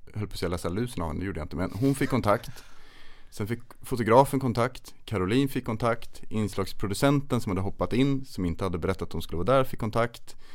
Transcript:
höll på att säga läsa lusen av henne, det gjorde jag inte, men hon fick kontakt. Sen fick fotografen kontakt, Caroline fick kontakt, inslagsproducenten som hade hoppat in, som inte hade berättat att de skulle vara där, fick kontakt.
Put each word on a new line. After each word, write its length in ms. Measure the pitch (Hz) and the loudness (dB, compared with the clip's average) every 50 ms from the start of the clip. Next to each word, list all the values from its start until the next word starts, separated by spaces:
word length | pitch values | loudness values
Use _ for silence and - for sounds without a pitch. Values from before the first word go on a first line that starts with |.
| - - - | -16 -10 -6
höll 120 | 101 104 | -6 -6
på 60 | 98 | -4
att 60 | - - | -4 -2
säga 100 | 98 85 | -2 -2
läsa 200 | 87 85 - 87 | -2 -2 -2 -2
lusen 340 | 87 104 123 120 - 95 | -2 -2 -2 -4 -4 -4
av 60 | 85 80 | -4 -2
henne, 120 | 80 80 | -2 -4
det 60 | 87 | -4
gjorde 140 | 98 92 78 | -4 -4 -6
jag 40 | 73 | -6
inte, 120 | - - | -6 -4
men 140 | 82 92 - | -4 -4 -4
hon 240 | - 101 131 139 139 | -2 2 2 2 2
fick 160 | - 147 - | 2 0 2
kontakt. 400 | 135 120 - 104 101 117 - - - - - - - - - - - - - - - - - - | 2 2 4 4 2 2 2 -6 -10 -12 -12 -12 -12 -12 -12 -12 -14 -12 -12 -12 -10 -12 -14 -14
Sen 160 | - - 107 | -8 -6 -4
fick 140 | 101 117 110 - - - - | -4 -4 -6 -6 -14 -16 -16
fotografen 580 | - - 135 113 113 107 113 127 175 - - 131 | -6 -4 -2 0 4 8 10 8 8 8 4 0
kontakt, 540 | 131 127 107 117 117 127 - - - - - - - | 0 2 2 2 2 0 0 -8 -14 -14 -16 -14 -8
Caroline 440 | - 110 98 92 90 113 135 139 135 | -4 0 0 2 4 4 4 4 2
fick 160 | - 135 - | 0 -2 -2
kontakt, 580 | - 113 104 123 117 117 - - - - - - - | -2 -2 0 2 2 2 0 -2 -6 -6 -6 -6 -4
inslagsproducenten 1120 | - 110 107 98 - - 95 - - - - 98 98 - 139 139 147 143 143 - 127 117 | -2 0 0 0 0 -2 -2 -2 -2 -2 0 0 2 4 4 4 4 4 2 0 0 0
som 100 | 101 110 | 0 0
hade 100 | 92 92 | 0 0
hoppat 320 | 95 98 - - 92 - | 0 -2 0 -2 0 0
in, 320 | 101 120 135 143 139 131 135 | 4 2 4 4 2 0 -2
som 200 | - - - 92 | -6 -4 -2 -2
inte 200 | 85 80 - 98 | -2 0 0 -2
hade 140 | 92 87 85 | -2 -2 0
berättat 240 | 80 90 95 - | 0 0 -2 -2
att 80 | 85 - | -4 -4
de 120 | - 85 | -4 -6
skulle 140 | - - 101 | -4 -4 -2
vara 200 | 104 101 104 131 | -2 2 4 4
där, 80 | 139 123 | 4 4
fick 160 | - - - | 2 -2 -2
kontakt. 560 | 117 110 107 117 117 117 - - - - - - - - | -4 0 2 0 0 0 -2 -8 -10 -10 -10 -10 -10 -10